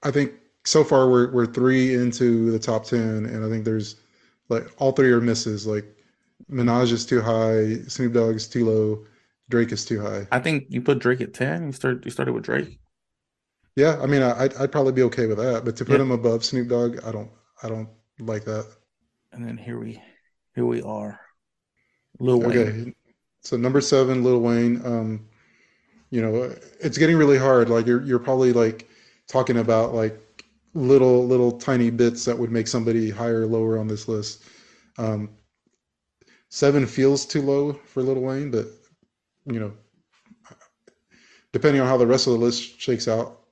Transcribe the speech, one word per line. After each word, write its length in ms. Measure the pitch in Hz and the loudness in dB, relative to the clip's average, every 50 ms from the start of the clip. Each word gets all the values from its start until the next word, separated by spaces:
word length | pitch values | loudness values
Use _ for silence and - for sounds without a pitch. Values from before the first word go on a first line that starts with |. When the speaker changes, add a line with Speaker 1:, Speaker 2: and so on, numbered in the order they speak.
| - | -4
Speaker 1:
I 80 | 147 | -2
think 220 | 127 143 143 131 - - _ _ _ _ _ | 0 0 -2 -2 -4 -12 _ _ _ _ _
so 200 | - - 156 151 | 0 2 2 4
far 240 | 147 156 135 131 127 | 4 4 4 6 6
we're, 240 | 127 123 123 127 131 | 6 4 4 2 2
we're 140 | 123 120 | 0 0
three 480 | 113 117 - 123 131 127 131 127 131 131 | 0 -2 0 2 2 2 2 2 2 0
into 560 | 123 123 123 117 - 127 120 117 117 113 113 | 0 0 -2 -2 0 2 2 2 2 2 0
the 80 | 113 110 | 0 -2
top 260 | 110 - 113 110 110 | -2 -2 -2 -4 -2
ten, 400 | - - 120 113 113 110 107 107 | -2 -2 -2 -2 -2 -4 -4 -6
and 200 | 117 120 110 110 | -6 -8 -8 -6
I 40 | 110 | -6
think 160 | 113 113 107 | -6 -4 -4
there's, 320 | 113 110 110 104 104 - _ _ _ _ _ _ _ _ _ _ _ | -4 -4 -4 -4 -8 -12 _ _ _ _ _ _ _ _ _ _ _
like, 180 | 120 113 - - - _ | -4 -4 -4 -8 -8 _
all 140 | 143 135 135 | 0 0 2
three 180 | 139 135 127 | 4 4 6
are 100 | 123 117 | 6 4
misses. 460 | 117 120 113 107 - 117 107 101 101 | 4 2 -2 -2 -4 -6 -6 -6 -6
Like, 200 | 110 107 107 104 - _ _ _ _ _ _ _ _ _ _ - _ | -4 -4 -6 -6 -8 _ _ _ _ _ _ _ _ _ _ -20 _
Minaj 420 | 147 127 120 120 117 120 127 120 117 | -6 -2 0 2 2 2 2 2 0
is 140 | 113 117 | -2 -2
too 160 | - 135 120 110 | 0 0 0 2
high, 600 | 117 113 113 113 110 113 110 110 107 110 120 - - | 2 0 0 2 2 2 0 0 0 -2 -6 -8 -12
Snoop 240 | - - 127 120 117 | -8 -4 -4 -2 0
Dogg 220 | 120 117 113 113 | 0 0 0 0
is 140 | 110 110 - | -4 -6 -6
too 180 | - 127 117 | -2 -2 0
low, 380 | 113 110 110 107 107 107 104 - _ _ _ _ _ _ _ _ _ | 2 2 2 0 0 -2 -6 -10 _ _ _ _ _ _ _ _ _
Drake 240 | 113 120 117 117 117 | 0 0 0 0 -2
is 120 | 101 - | -8 -6
too 160 | - 117 107 | -6 -6 -6
high. 260 | 104 101 104 101 101 98 | -4 -6 -8 -8 -6 -2
Speaker 2:
I 100 | - 127 | -4 -2
think 260 | 127 160 160 143 135 _ | 0 0 -4 -4 -4 _
you 140 | - 123 123 | -8 -6 0
put 160 | - 143 120 | 0 0 2
Drake 220 | - 123 127 127 | 2 0 0 0
at 120 | 127 - - | -2 -10 -6
ten. 340 | - 127 135 156 170 170 | -6 -6 -4 -4 -6 -8
You 60 | 147 131 | -10 -12
start, 320 | - - 135 127 123 - | -6 -4 -4 -4 -4 -8
you 60 | - | -14
started 220 | 120 - 135 131 123 | -8 -6 -4 -4 -4
with 120 | - - | -6 -6
Drake. 360 | - - - - - - - _ _ _ _ _ _ _ _ _ _ _ _ _ _ _ _ _ _ _ | -4 -4 -4 -4 -6 -10 -20 _ _ _ _ _ _ _ _ _ _ _ _ _ _ _ _ _ _ _
Speaker 1:
Yeah, 220 | - 139 160 156 151 135 | 0 2 2 2 0 -2
I 40 | |
mean, 160 | 135 143 143 131 | 0 2 2 2
I, 200 | 123 120 120 131 | 2 0 0 -2
I'd, 120 | 139 - | -2 -2
I'd 160 | - 135 135 - | -2 -6 -4 -2
probably 200 | 151 139 135 131 | 0 0 0 2
be 100 | 127 127 | 2 2
okay 220 | 120 117 - 120 | 0 0 -2 -2
with 120 | 110 107 101 | -2 -2 -2
that. 260 | 113 127 123 113 123 | -2 -2 -2 -2 -4
But 120 | 120 110 | -6 -6
to 100 | - 127 | -6 -2
put 80 | 101 139 | 0 2
Speaker 2:
Yeah. 80 | 139 135 | 2 2
Speaker 1:
him 80 | 131 | 2
above 340 | 127 120 113 120 113 113 113 | -2 0 0 0 0 0 -2
Snoop 240 | - - 127 123 120 | -4 -4 -4 -2 -2
Dogg, 300 | 120 120 120 120 120 - - | -2 0 0 -2 -4 -6 -10
I 80 | 110 110 | -10 -10
don't, 180 | 107 107 113 _ _ _ _ _ _ - | -10 -12 -14 _ _ _ _ _ _ -12
I 60 | 117 | -10
don't 200 | 110 110 110 110 - _ _ _ _ _ | -10 -10 -10 -14 -18 _ _ _ _ _
like 260 | 117 110 110 107 107 | -10 -8 -8 -6 -6
that. 220 | - 110 107 107 - - _ _ _ _ _ _ _ _ _ _ _ - | -6 -8 -8 -8 -10 -16 _ _ _ _ _ _ _ _ _ _ _ -18
Speaker 2:
And 140 | 113 120 | -14 -12
then 100 | 117 117 | -12 -12
here 220 | 113 110 120 120 117 | -12 -12 -12 -12 -12
we, 240 | 113 110 113 110 - _ _ _ _ _ _ _ _ _ _ | -12 -12 -14 -18 -20 _ _ _ _ _ _ _ _ _ _
here 120 | 127 123 | -4 -2
we 160 | 120 120 117 113 | -2 -2 -4 -6
are, 360 | 104 107 107 104 107 101 - - _ _ _ _ _ _ _ _ _ _ _ _ _ _ _ _ _ _ - | -8 -10 -10 -10 -10 -12 -16 -20 _ _ _ _ _ _ _ _ _ _ _ _ _ _ _ _ _ _ -6
Lil 220 | 127 127 123 123 | -2 2 2 2
Wayne. 180 | 113 120 117 120 | 2 2 2 2
Speaker 1:
Okay, 360 | 117 110 110 110 117 123 - _ _ _ _ _ _ _ _ _ | 2 2 -2 -6 -10 -12 -14 _ _ _ _ _ _ _ _ _
so 160 | _ - - | _ -6 -4
number 240 | 120 120 127 131 143 | -2 -2 2 2 2
seven, 420 | 135 - - 135 135 127 131 127 120 | 2 4 2 4 4 4 2 2 2
Lil 180 | 123 127 120 | 2 2 4
Wayne. 440 | 117 120 117 117 120 120 120 120 120 | 4 2 2 2 2 2 0 0 -2
Um, 420 | 123 120 113 110 110 110 110 110 _ _ _ _ _ _ _ _ _ _ _ _ _ _ _ _ _ | -4 -4 -4 -4 -4 -6 -8 -10 _ _ _ _ _ _ _ _ _ _ _ _ _ _ _ _ _
you 100 | - 120 | -4 -2
know, 340 | 113 113 107 117 127 131 131 - - - - _ | -2 0 0 -2 -4 -4 -8 -14 -20 -20 -20 _
it's 180 | - 160 - 139 | -8 -6 0 2
getting 180 | 151 160 170 | 4 4 6
really 220 | 160 151 143 143 131 | 6 6 6 6 6
hard. 320 | 127 135 131 123 117 113 | 6 6 6 6 6 4
Like, 160 | 117 117 117 | 4 2 2
you're, 160 | 120 120 123 135 | 2 2 0 0
you're 160 | 139 127 120 | 0 -2 -2
probably, 340 | 120 - 135 131 131 127 120 | 0 0 0 2 4 4 4
like, 340 | 120 113 113 110 113 - _ _ _ _ _ _ _ _ _ | 4 2 2 0 -4 -14 _ _ _ _ _ _ _ _ _
talking 280 | - 131 127 - 127 | -2 0 0 2 0
about, 380 | 117 113 113 113 110 113 120 120 | 0 2 2 2 2 2 0 0
like, 260 | 117 110 110 110 - - _ _ _ - _ _ _ _ _ _ | -2 -2 -4 -4 -8 -20 _ _ _ -20 _ _ _ _ _ _
little, 520 | 170 135 127 135 139 131 127 127 123 123 | -4 2 4 6 6 8 6 6 4 4
little 260 | 123 127 123 123 120 120 | 2 2 2 2 2 0
tiny 360 | 120 - - 135 123 120 117 | -2 -4 -2 0 2 2 0
bits 380 | 117 117 123 117 117 120 - | 2 2 2 2 2 -2 -4
that 120 | - 120 117 | -4 -4 -2
would 120 | 123 117 113 | -4 -2 -2
make 160 | 117 110 110 | -2 -2 -2
somebody 400 | - 123 113 117 113 113 110 107 | -2 -2 -2 0 0 0 0 -2
higher 340 | 101 101 117 117 117 113 113 | -4 -4 -4 -2 0 0 0
or 40 | |
lower 320 | 110 113 113 113 110 113 110 | 0 0 0 0 0 -2 -2
on 100 | 107 110 | -2 -4
this 200 | 107 104 107 - | -6 -8 -6 -6
list. 360 | 113 107 104 - - - _ - _ - _ _ _ _ _ _ _ - | -6 -6 -6 -8 -12 -16 _ -20 _ -20 _ _ _ _ _ _ _ -8
Um, 320 | 120 110 110 104 104 104 107 _ _ _ _ _ _ _ _ _ _ _ _ _ _ _ _ _ _ _ _ _ _ _ | -4 -4 -4 -4 -6 -10 -14 _ _ _ _ _ _ _ _ _ _ _ _ _ _ _ _ _ _ _ _ _ _ _
seven 340 | - - - 143 143 147 135 | -6 0 2 4 4 4 0
feels 400 | 113 - - 131 135 139 139 - | 0 -2 0 2 2 2 2 -2
too 160 | - - - | -4 -4 -4
low 320 | 139 139 139 139 143 147 143 | -2 0 0 0 0 -2 -6
for 300 | 143 - _ _ 139 127 | -10 -14 _ _ -4 -2
Lil 180 | 131 135 131 | -2 -2 -2
Wayne, 300 | 127 131 131 135 147 147 | -2 -4 -4 -6 -6 -4
but, 160 | 120 113 - - - _ _ _ _ _ _ _ _ _ _ _ _ _ _ | -4 -4 -6 -6 -12 _ _ _ _ _ _ _ _ _ _ _ _ _ _
you 160 | 147 123 117 | -8 -8 -6
know, 120 | 110 104 104 - _ _ _ _ _ _ _ _ _ _ - _ _ - - _ _ _ _ _ _ _ _ _ _ _ _ _ _ _ _ _ _ _ _ | -8 -8 -12 -16 _ _ _ _ _ _ _ _ _ _ -20 _ _ -20 -20 _ _ _ _ _ _ _ _ _ _ _ _ _ _ _ _ _ _ _ _
depending 280 | 127 113 151 143 139 | 0 2 2 4 4
on 80 | 131 127 | 2 2
how 80 | 131 | 4
the 100 | 127 123 | 4 4
rest 200 | 117 123 131 - | 4 4 2 2
of 80 | 135 123 | 2 2
the 40 | 113 | 2
list 420 | 117 120 120 120 - - - _ | 2 0 0 -2 -8 -12 -16 _
shakes 280 | - - 127 113 - - | -4 -4 -4 -4 -2 -2
out. 320 | 113 110 113 - - _ _ _ | -2 -2 -4 -6 -10 _ _ _